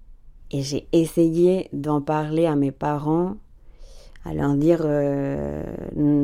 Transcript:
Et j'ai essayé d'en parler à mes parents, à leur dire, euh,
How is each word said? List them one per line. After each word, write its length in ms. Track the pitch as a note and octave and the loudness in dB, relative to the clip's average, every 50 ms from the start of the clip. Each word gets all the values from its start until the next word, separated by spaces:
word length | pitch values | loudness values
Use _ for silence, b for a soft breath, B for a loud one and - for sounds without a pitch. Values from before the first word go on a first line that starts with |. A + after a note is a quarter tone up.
| - - - - - - - - - - | -20 -20 -20 -20 -20 -20 -20 -20 -16 -10
Et 120 | - C#3 C3+ | -8 -8 -6
j'ai 260 | C#3 C#3+ B2 - - - | -6 -6 -8 -6 0 2
essayé 760 | E3+ E3 D#3 - E3+ E3 E3 D#3+ E3+ F3 F3+ F#3 F#3 - - - | 2 2 2 2 2 2 4 4 4 4 4 4 2 -2 -6 -8
d'en 280 | C#3+ C#3+ D3+ D3 D3 | -6 -2 0 0 0
parler 460 | C#3+ D#3 D#3 D3+ D#3 D3+ D#3 D#3+ E3+ | 0 0 -2 -2 -2 -2 0 2 2
à 100 | E3 D3+ | 2 2
mes 160 | C#3+ C#3 C3+ C3 | 2 0 0 -2
parents, 640 | - C#3+ D3 D3 D3 D3 D3+ D#3 E3+ F3 F#3 G#3 G#3+ - - - b b b b b b b b b b b b b - | -2 -4 -2 -2 -2 0 0 0 2 0 -2 -4 -8 -14 -20 -20 b b b b b b b b b b b b b -12
à 80 | E3+ D#3 | -8 -4
leur 220 | D3+ C#3+ C#3+ C#3+ | -2 0 0 0
dire, 260 | C#3 D3 E3 E3+ E3 D#3+ | 2 4 4 4 2 2
euh, 760 | D3+ D3 D3 C#3+ C#3+ C#3 C#3 C#3 C#3 C#3 C#3+ C#3+ C#3+ D3 D3+ D3 - - - - - - - D3 D3 D3 C#3+ | 0 0 2 0 0 0 -2 -2 -4 -4 -4 -4 -6 -6 -8 -8 -10 -10 -10 -10 -8 -4 0 2 2 4 4